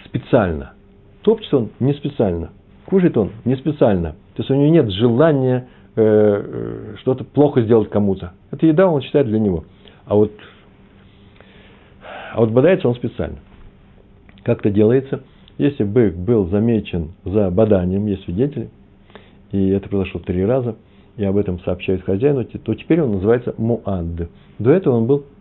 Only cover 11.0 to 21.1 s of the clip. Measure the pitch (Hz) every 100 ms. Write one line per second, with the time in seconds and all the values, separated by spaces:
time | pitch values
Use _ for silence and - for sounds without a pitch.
11 | - - - - - - - - - -
12 | - - - - 113 113 147 185 127 123
13 | 117 - 76 71 - - - - - -
14 | - - - - - 120 110 101 107 131
15 | 131 127 - _ - - 143 143 101 110
16 | 107 87 92 117 90 101 117 110 104 90
17 | 78 90 98 104 98 87 110 98 90 95
18 | 104 95 - 87 139 143 95 - - _
19 | _ - - - - 98 95 98 95 101
20 | 92 90 87 90 98 131 120 - _ -
21 | -